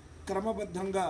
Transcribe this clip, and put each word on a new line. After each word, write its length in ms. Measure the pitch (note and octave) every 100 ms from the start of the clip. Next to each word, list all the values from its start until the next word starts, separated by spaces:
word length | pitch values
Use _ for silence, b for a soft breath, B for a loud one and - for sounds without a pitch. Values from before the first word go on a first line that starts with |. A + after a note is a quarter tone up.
| - - -
క్రమబద్ధంగా 760 | F#3+ A3 G#3 G3 F3 F#3+ F#3+